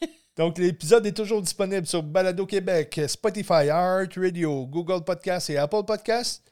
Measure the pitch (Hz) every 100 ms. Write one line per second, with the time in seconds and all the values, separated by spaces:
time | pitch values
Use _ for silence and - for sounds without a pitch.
0 | 330 - _ - 170 165 175 160 160 226
1 | 208 214 208 220 180 - 190 196 165 175
2 | 151 175 185 180 190 196 185 170 147 -
3 | 147 - 214 202 196 165 143 160 180 185
4 | 190 185 185 175 160 139 131 165 170 185
5 | 165 175 190 180 156 143 147 214 208 214
6 | - 233 240 - _